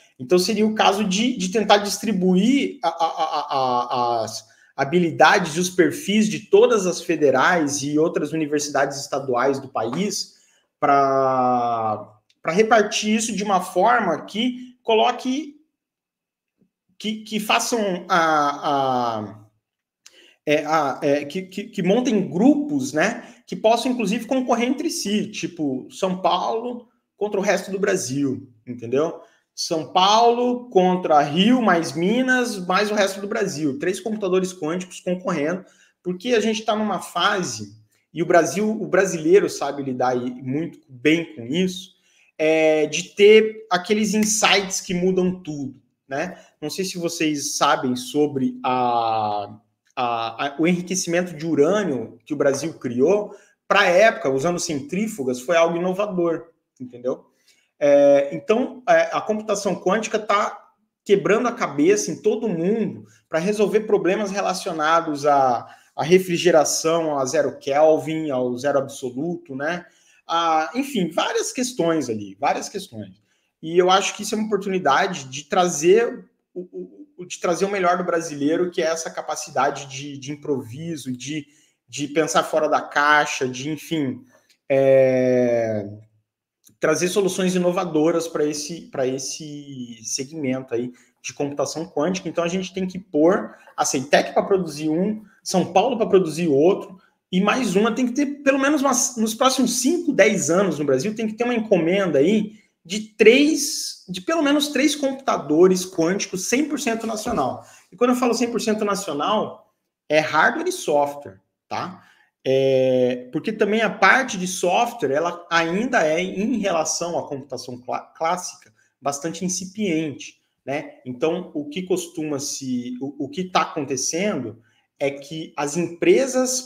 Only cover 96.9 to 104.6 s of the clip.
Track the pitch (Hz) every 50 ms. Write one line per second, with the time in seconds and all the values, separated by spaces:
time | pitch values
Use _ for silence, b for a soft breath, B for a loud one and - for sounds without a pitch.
96.9 | B B B B B B B _ - 185 202 208 214 262 254 202 175 196 214 233
97.9 | 226 - 254 240 - 294 294 269 - - - 269 269 269 269 285 302 294 269 277
98.9 | 247 254 - - - 226 220 220 - - 302 277 269 - 247 - - - - 269
99.9 | 349 349 - 311 240 - 196 220 208 175 147 143 165 185 202 185 151 139 151 143
100.9 | 131 131 143 214 214 226 226 214 - - 240 247 247 233 220 - 202 175 160 160
101.9 | 185 202 196 175 151 135 139 175 220 214 - - B B B B B B _ 165
102.9 | 185 214 214 - _ - 220 220 240 269 294 302 320 285 - - - - - -
103.9 | - - - - 180 - - - 330 330 302 277 285 302